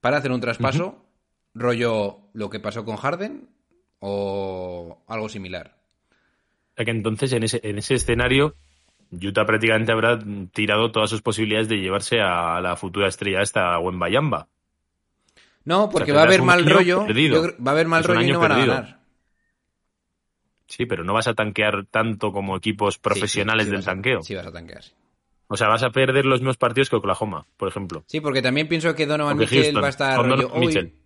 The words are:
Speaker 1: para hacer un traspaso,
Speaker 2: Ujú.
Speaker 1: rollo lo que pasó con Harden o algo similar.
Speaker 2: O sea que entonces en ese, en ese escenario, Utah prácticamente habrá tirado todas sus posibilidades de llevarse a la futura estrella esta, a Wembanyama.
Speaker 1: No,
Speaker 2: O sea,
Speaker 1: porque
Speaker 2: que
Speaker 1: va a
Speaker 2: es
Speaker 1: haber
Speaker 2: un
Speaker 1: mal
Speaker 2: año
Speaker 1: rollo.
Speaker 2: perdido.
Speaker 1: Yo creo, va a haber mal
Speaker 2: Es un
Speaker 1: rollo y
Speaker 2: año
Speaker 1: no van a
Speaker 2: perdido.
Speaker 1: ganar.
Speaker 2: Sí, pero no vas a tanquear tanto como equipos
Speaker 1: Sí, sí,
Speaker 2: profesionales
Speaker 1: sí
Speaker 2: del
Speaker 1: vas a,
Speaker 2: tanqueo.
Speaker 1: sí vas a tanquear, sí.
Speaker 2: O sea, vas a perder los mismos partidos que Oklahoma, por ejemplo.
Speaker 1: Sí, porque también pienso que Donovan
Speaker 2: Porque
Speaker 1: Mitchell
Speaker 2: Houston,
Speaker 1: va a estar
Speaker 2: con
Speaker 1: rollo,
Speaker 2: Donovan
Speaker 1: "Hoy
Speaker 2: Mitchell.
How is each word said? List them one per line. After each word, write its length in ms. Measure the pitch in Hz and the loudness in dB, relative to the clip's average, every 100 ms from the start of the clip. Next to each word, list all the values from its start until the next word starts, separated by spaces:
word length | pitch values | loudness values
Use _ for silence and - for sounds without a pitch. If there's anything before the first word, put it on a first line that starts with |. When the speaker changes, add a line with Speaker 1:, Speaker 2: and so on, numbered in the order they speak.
Speaker 1:
para 180 | 123 143 | 0 0
hacer 120 | 131 | 0
un 100 | 127 | -2
traspaso, 460 | 120 113 131 147 185 | -4 -2 0 0 -4
Speaker 2:
Ujú. 120 | - _ _ _ _ _ | -10 _ _ _ _ _
Speaker 1:
rollo 640 | 113 123 117 120 110 101 - _ | -4 -2 0 0 0 -2 -6 _
lo 160 | 113 104 | -10 -8
que 120 | 107 | -6
pasó 240 | 107 107 | -8 -8
con 120 | 107 107 | -8 -4
Harden 520 | - 175 208 294 - _ _ _ _ _ | -4 -4 -8 -10 -18 _ _ _ _ _
o 1040 | 101 101 101 98 95 92 90 90 85 - _ | -6 -4 -2 -4 -6 -8 -10 -10 -14 -18 _
algo 200 | 113 107 | -8 -8
similar. 480 | 107 92 90 78 _ _ _ _ | -10 -10 -12 -14 _ _ _ _
Speaker 2:
O 640 | _ _ _ _ _ _ - | _ _ _ _ _ _ -8
sea 80 | |
que 60 | 113 | -4
entonces 400 | 117 107 107 135 | -2 -4 -2 -2
en 100 | 123 | 0
ese, 180 | 110 120 | -2 -4
en 140 | 107 101 | -6 -8
ese 160 | - | -2
escenario, 600 | 127 - 117 123 131 151 - _ _ _ _ _ | -2 0 0 2 2 2 -2 _ _ _ _ _
Utah 340 | 90 98 101 107 | -10 -4 -2 2
prácticamente 440 | 110 110 110 113 | 2 2 2 2
habrá 280 | 113 113 120 107 101 92 | 2 2 0 -4 -10 -10
tirado 400 | - 107 104 117 | -4 0 2 2
todas 180 | 110 107 | 0 -2
sus 120 | 110 | -2
posibilidades 460 | 117 104 110 107 110 | -4 -2 -2 0 0
de 80 | 110 | -2
llevarse 420 | 92 98 - 120 | -2 -4 -2 0
a 400 | 98 87 85 85 | 2 0 -2 -2
la 160 | 90 87 | -4 -4
futura 320 | 95 92 98 | -6 -2 -2
estrella 320 | - 101 95 | -2 -4 -2
esta, 340 | 101 113 90 | 0 0 0
a 60 | 87 | 0
Wembanyama. 680 | 87 90 87 113 151 87 - _ _ _ _ _ _ _ _ _ _ _ | -2 -4 0 0 0 -4 -8 _ _ _ _ _ _ _ _ _ _ _
Speaker 1:
No, 140 | - 180 | -2 2
Speaker 2:
O 40 | 208 | 2
sea, 40 | |
Speaker 1:
porque 160 | 190 - | 0 2
Speaker 2:
que 60 | |
Speaker 1:
va 80 | 147 | 6
a 40 | |
Speaker 2:
es 40 | 160 | 8
Speaker 1:
haber 120 | 185 | 8
Speaker 2:
un 40 | 185 | 6
Speaker 1:
mal 140 | 175 | 6
Speaker 2:
año 140 | 165 - | 8 6
Speaker 1:
rollo. 300 | 180 180 - | 6 2 2
Speaker 2:
perdido. 280 | 110 156 123 | 2 4 4
Speaker 1:
Yo 60 | - | 2
creo, 160 | - | -2
va 60 | 123 | 0
a 40 | |
haber 140 | 151 165 | 2 4
mal 120 | 165 | 2
Speaker 2:
Es 60 | 170 | 4
un 60 | |
Speaker 1:
rollo 60 | 175 | 2
y 100 | - | 4
Speaker 2:
año 40 | |
Speaker 1:
no 60 | 170 | 4
van 120 | 165 | 4
a 20 | |
Speaker 2:
perdido. 200 | 135 131 | 4 2
Speaker 1:
ganar. 260 | 131 - - _ _ _ _ _ _ _ _ _ _ _ _ _ _ _ _ _ | 0 -4 -18 _ _ _ _ _ _ _ _ _ _ _ _ _ _ _ _ _
Speaker 2:
Sí, 180 | - 120 | -8 -6
pero 160 | - | -4
no 120 | 85 | -2
vas 120 | 107 113 | 0 0
a 80 | |
tanquear 520 | 110 107 98 107 101 98 | -2 -2 0 0 0 -2
tanto 440 | 110 113 107 107 | -2 -2 -2 -4
como 240 | 101 98 95 | -4 -4 -4
equipos 380 | 110 98 104 | -4 0 -2
Speaker 1:
Sí, 60 | - | 0
sí, 20 | |
Speaker 2:
profesionales 600 | - 98 101 - 101 110 104 | -2 0 -2 -2 0 0 0
Speaker 1:
sí 40 | |
Speaker 2:
del 80 | 101 | -2
Speaker 1:
vas 80 | 95 | -4
a, 20 | |
Speaker 2:
tanqueo. 300 | 92 110 117 | -4 -2 -2
Speaker 1:
sí 120 | 80 95 | -4 -10
vas 100 | 90 | -10
a 60 | |
tanquear, 300 | 85 85 - | -16 -18 -20
sí. 80 | - _ _ _ _ _ _ | -20 _ _ _ _ _ _
Speaker 2:
O 80 | 107 | -2
sea, 120 | 110 | 2
vas 160 | 113 | 2
a 60 | 123 | 2
perder 360 | 131 131 131 135 | 2 2 4 4
los 140 | 131 | 2
mismos 160 | 131 127 | 0 0
partidos 340 | 123 120 135 | 0 2 2
que 60 | 117 | 0
Oklahoma, 500 | 98 90 107 82 - _ | 0 -2 -4 -8 -14 _
por 120 | 98 | -6
ejemplo. 340 | 101 95 82 _ | -6 -10 -10 _
Speaker 1:
Sí, 120 | 156 | -6
porque 220 | 147 131 | -2 -2
también 240 | 127 135 156 | 0 -2 -2
pienso 260 | 165 165 156 | -2 -2 0
que 100 | 147 | -2
Donovan 300 | 151 147 143 | 0 0 0
Speaker 2:
Porque 80 | - | 2
Speaker 1:
Mitchell 80 | 135 151 | 4 2
Speaker 2:
Houston, 80 | 147 | 2
Speaker 1:
va 40 | 139 | -2
a 40 | |
estar 260 | 135 139 131 | 0 0 2
Speaker 2:
con 120 | 120 | 2
Speaker 1:
rollo, 140 | 135 | 2
Speaker 2:
Donovan 160 | 127 120 | 0 0
Speaker 1:
"Hoy 60 | 170 | 0
Speaker 2:
Mitchell. 260 | 156 85 _ | 0 -2 _